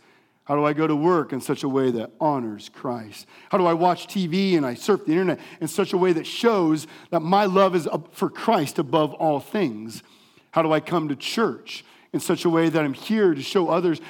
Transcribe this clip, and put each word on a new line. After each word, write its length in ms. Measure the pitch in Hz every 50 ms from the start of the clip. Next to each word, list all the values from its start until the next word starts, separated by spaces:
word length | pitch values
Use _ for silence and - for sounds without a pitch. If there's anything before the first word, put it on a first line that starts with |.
| _ _ _ _ _ _ _ _ _
How 140 | - 143
do 80 | 147 147
I 80 | 147 147
go 140 | 147 160
to 80 | 156 151
work 360 | 143 156 175 180 165 135 -
in 80 | 139 127
such 240 | - - 139 - -
a 60 | 139
way 200 | 131 135 131 127
that 200 | 117 113 110 107 - -
honors 480 | 160 151 143 131 120 110 104 101 -
Christ? 600 | - - - - 135 120 117 113 104 98 - - - - - - -
How 80 | -
do 80 | 196 180
I 60 | 170
watch 360 | 165 160 175 180 170 170 -
T 200 | - - 202 185
V 300 | 160 160 190 196 190 175
and 80 | 160 139
I 80 | 127 120
surf 320 | 117 - - 202 - -
the 80 | 151 156
internet 260 | 180 190 180 - - - - - -
in 80 | 165 156
such 240 | - - 190 - 160
a 40 |
way 140 | 180 180 185
that 160 | 170 160 143
shows 580 | - - - - 233 220 196 175 156 156 151 156 - - - - -
that 100 | 175 165
my 240 | 156 170 190 202 214
love 280 | 190 180 190 196 190 180
is 140 | 180 151
up 260 | - - 156 160 - -
for 160 | - 196 151
Christ 500 | - - - 226 226 170 147 131 - -
above 340 | 160 131 143 160 151 147 -
all 260 | - 165 160 147 135
things? 640 | - - - 214 185 127 107 107 110 113 107 - - _ _ _ _ _ _ _ _ _
How 120 | - 165 160
do 100 | 156 156
I 80 | 151
come 260 | 151 - 180 175 156
to 80 | 147 139
church 720 | - - - - 233 226 165 117 - - - - - - - - _ _ _
in 80 | - -
such 240 | - - 175 - -
a 60 | 175
way 180 | 165 165 165
that 160 | 165 151 165 151
I'm 100 | 139 131
here 400 | - - - 220 220 208 180 156
to 80 | 139
show 280 | 131 - - 196 170 156
others 320 | 160 180 175 180 156 - -